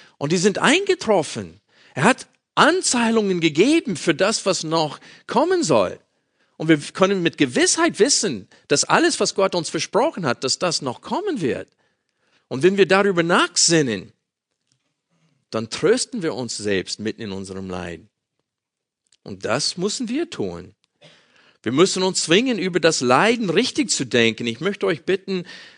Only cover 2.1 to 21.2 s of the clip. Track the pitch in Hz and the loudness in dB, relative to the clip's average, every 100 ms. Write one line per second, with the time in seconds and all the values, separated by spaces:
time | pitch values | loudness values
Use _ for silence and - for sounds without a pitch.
2.1 | 254 - _ _ - 247 359 - 247 226 | 2 -4 _ _ 2 4 4 0 0 2
3.1 | 226 202 180 165 147 240 226 233 160 - | 2 0 0 0 4 4 4 0 -4 -2
4.1 | 147 190 226 202 175 160 165 151 - - | 0 0 0 -2 -4 -2 -2 -2 -6 -20
5.1 | - - 220 330 370 214 120 90 92 _ | -20 -4 0 2 2 2 2 2 -4 _
6.1 | _ _ _ _ - 156 156 - - 190 | _ _ _ _ -8 2 2 2 0 0
7.1 | 196 165 - 139 156 359 - 330 160 240 | 2 0 0 0 2 0 2 0 2 2
8.1 | - 208 110 95 _ - 143 - 175 339 | 2 -2 -6 -12 _ -2 -2 2 2 2
9.1 | - 196 - 190 180 160 165 - 190 294 | 0 -2 0 0 0 -4 -6 -2 0 0
10.1 | 233 151 120 135 - 180 147 135 117 - | -2 -4 -2 -2 -2 -2 -2 -6 -8 -6
11.1 | 269 403 285 143 92 95 _ _ _ _ | -4 -4 -2 -2 -2 -6 _ _ _ _
12.1 | _ _ _ - 131 170 196 175 190 202 | _ _ _ -10 0 2 4 4 4 2
13.1 | 175 170 202 349 - - 165 135 101 - | 2 2 2 2 0 2 2 2 -2 -8
14.1 | _ _ _ _ _ _ _ _ _ _ | _ _ _ _ _ _ _ _ _ _
15.1 | _ _ _ _ 113 113 - 160 247 - | _ _ _ _ -8 -6 -2 0 2 0
16.1 | 240 160 107 117 - 104 98 82 - 107 | -6 -6 -4 -6 -6 -2 -2 -2 -8 -8
17.1 | - 104 98 95 95 95 90 87 85 107 | -8 -10 -10 -10 -10 -8 -8 -8 -12 -18
18.1 | _ _ _ _ _ _ _ _ _ _ | _ _ _ _ _ _ _ _ _ _
19.1 | _ - 95 95 123 - - 196 - 226 | _ -16 -10 -4 -2 -2 -4 -4 -4 -6
20.1 | 262 339 - 95 85 92 _ _ _ - | -6 -6 -6 -6 -8 -14 _ _ _ -20
21.1 | _ | _